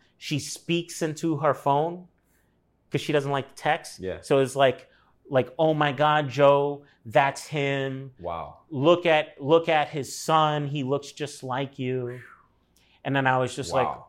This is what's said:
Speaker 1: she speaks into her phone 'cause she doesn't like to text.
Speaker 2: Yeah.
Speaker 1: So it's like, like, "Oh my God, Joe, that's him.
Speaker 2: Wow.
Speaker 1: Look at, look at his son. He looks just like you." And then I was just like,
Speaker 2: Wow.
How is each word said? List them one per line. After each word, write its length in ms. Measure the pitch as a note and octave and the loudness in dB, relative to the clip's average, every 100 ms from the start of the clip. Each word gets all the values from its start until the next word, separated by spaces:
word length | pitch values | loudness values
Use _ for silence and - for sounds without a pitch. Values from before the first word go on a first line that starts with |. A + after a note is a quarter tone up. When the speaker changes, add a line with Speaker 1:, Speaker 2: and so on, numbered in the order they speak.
| _ _ | _ _
Speaker 1:
she 220 | - D3 | -6 -6
speaks 640 | - - - E3+ E3 - | -6 -8 -4 -4 -4 -6
into 360 | D#3+ D3+ E3 D3 | -6 -2 -2 0
her 160 | D#3 | 0
phone 540 | C3+ C#3+ C#3 E3 F3+ F3+ _ _ _ _ _ _ _ _ | 0 0 0 0 -6 -14 _ _ _ _ _ _ _ _
'cause 100 | C#3+ | -6
she 100 | - | -2
doesn't 180 | D3 C#3 | -2 0
like 240 | C#3 B2+ - | -4 -6 -6
to 80 | |
text. 360 | D3+ D#3 - - | -2 -2 -4 -12
Speaker 2:
Yeah. 220 | F#2 E2+ | -10 -8
Speaker 1:
So 180 | - C#3 | 0 2
it's 160 | C3 C3+ | 2 4
like, 320 | C3+ - - _ _ _ - | 2 2 -6 _ _ _ -4
like, 240 | C3+ - - | 0 0 0
"Oh 160 | D#3+ | 2
my 180 | D#3 D3 | 2 0
God, 380 | C3 D3+ D3+ C#3+ | 2 2 2 0
Joe, 540 | B2+ C#3+ C#3+ C#3+ C#3+ - _ A#2 | 4 6 6 2 -4 -12 _ 0
that's 420 | C#3+ C#3 - - | 2 2 0 -6
him. 640 | D#3 C#3 C#3 C3+ C3+ C3+ B2+ | -4 -2 -2 -4 -8 -12 -12
Speaker 2:
Wow. 400 | F2 E2 D2+ - - | -8 -8 -8 -16 -10
Speaker 1:
Look 360 | C#3 D3 F3 F3 | 0 4 4 4
at, 360 | D#3 D3+ - | 2 2 -6
look 280 | C#3 E3 E3 | 4 4 4
at 200 | D#3 D3 | 0 0
his 260 | D#3 B2 - | -4 -8 -8
son. 520 | - D#3 D#3 D3+ C#3+ | 0 2 4 0 -4
He 160 | D3 | -4
looks 280 | C3 C#3 C#3+ | -2 -2 -4
just 320 | - D3 - | -10 -12 -10
like 360 | C3 B2+ C3+ - | -8 -6 -6 -6
you." 400 | B2+ B2+ A#2+ B2 - - _ _ _ _ _ _ | -4 -4 -6 -10 -18 -20 _ _ _ _ _ _
And 120 | C#3 C#3 | -4 0
then 100 | C3 | 2
I 140 | C3 | 2
was 160 | B2 C#3+ | 0 -4
just 180 | C3 | -4
like, 140 | C3+ A#2+ | -2 -2
Speaker 2:
Wow. 180 | - | -4